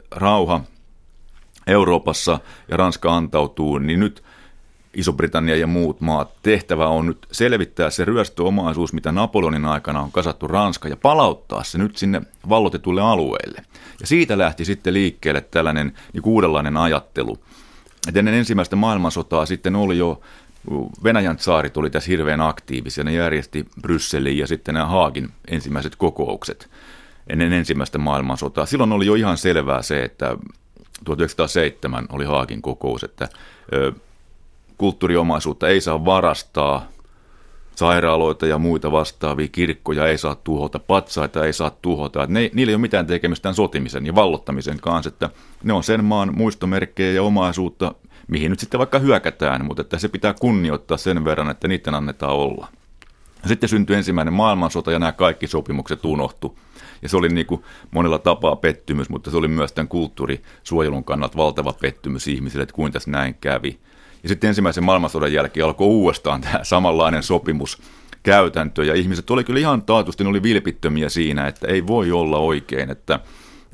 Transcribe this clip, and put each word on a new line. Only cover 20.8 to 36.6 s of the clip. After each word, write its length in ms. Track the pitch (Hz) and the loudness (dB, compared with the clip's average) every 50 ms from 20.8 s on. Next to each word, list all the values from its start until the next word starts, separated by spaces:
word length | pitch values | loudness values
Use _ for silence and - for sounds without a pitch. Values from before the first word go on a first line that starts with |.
| 60 - - - 92 | -6 -8 -6 -2 0
Venäjän 340 | 110 117 110 98 87 80 | 2 2 2 2 0 -2
tsaarit 400 | - - 95 85 78 73 69 - | -2 0 2 2 2 2 0 -2
oli 120 | 76 76 76 | -4 -2 -2
tässä 220 | 67 78 - 90 | -2 -4 -2 -2
hirveän 300 | 90 82 78 76 76 76 | -2 0 0 0 0 0
aktiivisia. 600 | 80 80 73 - - - 67 62 65 69 - 78 73 | 0 -2 -2 -4 -8 -8 -8 -8 -8 -8 -6 -6 -4
Ne 100 | 76 80 | -2 0
järjesti 520 | 85 85 82 78 76 69 - - 76 76 - - - | 0 0 0 -2 -2 -4 -6 -8 -8 -8 -8 -12 -8
Brysseliin 560 | 60 - 85 76 - - - 73 67 69 69 | -2 -2 0 0 0 -2 -2 -2 -2 0 -2
ja 100 | 73 71 | -2 -2
sitten 260 | 76 82 76 - - 76 | -4 -4 -6 -6 -4 -4
nämä 120 | 80 76 | -4 -2
Haagin 440 | 80 90 95 85 73 67 69 65 - - - - | 0 2 2 2 2 0 -4 -8 -10 -12 -18 -10
ensimmäiset 480 | - 85 76 67 69 71 71 69 73 - | -8 -8 -6 -6 -6 -6 -6 -6 -8 -4
kokoukset 720 | - 92 85 - - 73 - 50 - - - - - - - - - - - - - - - - - - | 0 0 0 0 -2 -4 -4 -4 -6 -8 -10 -12 -12 -16 -20 -20 -20 -20 -20 -20 -20 -20 -20 -20 -18 -10
ennen 260 | - - 78 82 85 90 | -4 -2 0 2 2 2
ensimmäistä 440 | 87 80 73 78 69 67 - - | 2 0 0 -2 -2 -4 -4 -4
maailmansotaa. 680 | 76 73 73 71 69 67 65 65 67 73 69 - - 73 | -2 -2 0 -2 -2 -2 -4 -4 -4 -6 -4 -4 -4 -2
Silloin 260 | - 143 135 123 110 | 0 0 0 2 2
oli 140 | 107 101 98 | 2 2 4
jo 100 | 101 104 | 4 4
ihan 220 | 110 110 101 85 | 4 2 0 0
selvää 440 | 78 - 92 87 80 69 69 67 64 | 0 2 2 2 2 2 0 -2 -2
se, 220 | - - 78 71 60 | -2 -2 -2 -2 -2
että 340 | - - - - 64 60 - - - - _ _ _ _ - - - - - - | -4 -6 -6 -6 -4 -4 -6 -10 -14 -20 _ _ _ _ -20 -20 -20 -20 -12 -8
tuhat 140 | 80 76 76 | -6 -2 0
yhdeksänsataaseitsemän 840 | 85 78 - - 82 73 - 87 80 71 - - - 67 64 62 60 - | -2 0 0 -2 -2 0 0 0 0 0 -2 -4 -8 -6 -6 -6 -8 -8
oli 160 | 64 69 71 | -8 -6 -4
Haagin 360 | 73 73 69 64 62 55 55 | -2 -2 -2 -2 -4 -6 -8
kokous, 420 | - - 64 - - 67 60 58 - | -8 -8 -6 -6 -4 -6 -6 -6 -8
että, 260 | - - - 64 - - - - - - - - - - | -10 -10 -10 -10 -10 -12 -16 -20 -20 -20 -20 -10 -4 -2
ö, 180 | 69 67 67 - - - - - - - - - - - - - - _ _ - | 0 0 0 -2 -6 -12 -20 -20 -20 -20 -20 -20 -20 -20 -20 -20 -20 _ _ -4
kulttuuriomaisuutta 880 | - 101 98 85 - 95 87 87 85 82 85 78 76 - 78 71 - 80 | 0 0 0 0 0 0 2 2 2 2 2 0 0 -2 -4 -4 0 2
ei 140 | 87 98 95 | 4 4 4
saa 240 | - 82 78 78 80 | 2 0 -2 0 2
varastaa, 840 | 90 95 95 90 85 76 - - - - 78 | 4 4 4 4 2 0 -2 -6 -6 -2 0